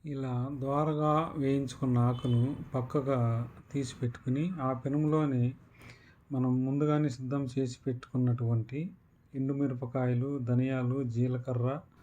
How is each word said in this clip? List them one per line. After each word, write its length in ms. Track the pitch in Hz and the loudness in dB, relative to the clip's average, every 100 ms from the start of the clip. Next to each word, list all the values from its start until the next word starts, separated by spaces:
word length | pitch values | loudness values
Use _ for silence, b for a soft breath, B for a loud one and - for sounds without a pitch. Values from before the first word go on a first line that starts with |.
ఇలా 440 | 156 139 131 123 131 | -8 -6 -2 -2 -2
ద్వారగా 800 | 143 135 143 151 151 151 156 165 156 | -4 0 2 2 2 4 2 2 0
వేయించుకున్న 600 | 135 139 135 - 131 123 | 2 2 0 -2 2 4
ఆకును 580 | 120 123 127 120 127 147 - | 4 2 2 4 2 -2 -4
పక్కగా 420 | 131 123 151 131 131 117 117 120 - - | -4 -2 -2 2 2 2 0 -4 -10 -8
తీసి 220 | 139 127 - | -4 -4 -4
పెట్టుకుని 560 | 123 - - 135 170 175 | -4 -4 -2 0 0 -2
ఆ 120 | 131 | -2
పెనంలోనే 840 | 127 135 147 151 156 151 127 120 - - B B B B B _ | -2 -2 0 2 2 2 2 0 -2 -20 B B B B B _
మనం 320 | 135 127 127 | 0 2 2
ముందుగానే 440 | 131 143 151 151 151 | 2 2 2 2 2
సిద్ధం 340 | 123 127 143 | -2 -4 -2
చేసి 320 | 135 131 131 123 135 | -2 -2 -4 -4 -6
పెట్టుకున్నటువంటి 1040 | 127 - 127 127 120 117 117 110 135 180 - _ _ _ | -6 -4 0 2 2 0 0 -2 -6 -8 -10 _ _ _
ఎండుమిరపకాయలు, 1040 | 135 135 139 139 123 123 131 127 123 135 143 | -6 -2 0 -2 -2 -4 -2 0 0 0 -2
ధనియాలు, 640 | 123 123 131 131 123 135 | 0 2 2 0 0 0
జీలకర్ర, 800 | 123 117 123 127 123 120 123 147 - B | -2 0 0 0 -2 -2 0 -2 -8 B